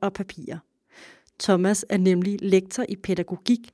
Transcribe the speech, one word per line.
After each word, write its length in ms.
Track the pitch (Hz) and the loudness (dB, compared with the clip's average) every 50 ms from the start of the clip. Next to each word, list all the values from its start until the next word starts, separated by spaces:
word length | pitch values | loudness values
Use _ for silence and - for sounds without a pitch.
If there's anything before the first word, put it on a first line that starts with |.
og 120 | - 202 196 | -6 -6 -6
papirer. 460 | - 196 190 - - - - - 165 - _ _ _ _ _ _ - - - - _ _ _ _ _ | -6 -12 -12 -12 -16 -14 -14 -14 -14 -16 _ _ _ _ _ _ -20 -20 -20 -20 _ _ _ _ _
Thomas 480 | - - 196 175 185 190 214 - - - | 2 2 4 4 4 2 0 0 -2 -2
er 100 | 190 202 | 0 2
nemlig 400 | 185 190 185 180 175 202 202 - - | 4 4 4 2 0 -2 -4 -4 0
lektor 420 | 196 190 190 185 190 - - 247 - | 2 2 2 2 0 -6 -8 -6 -6
i 80 | 202 | -8
pædagogik, 720 | 190 - - 190 175 175 - 185 - - - 247 233 233 - | -10 -4 -4 -4 -4 -4 -6 -8 -8 0 0 0 0 0 -10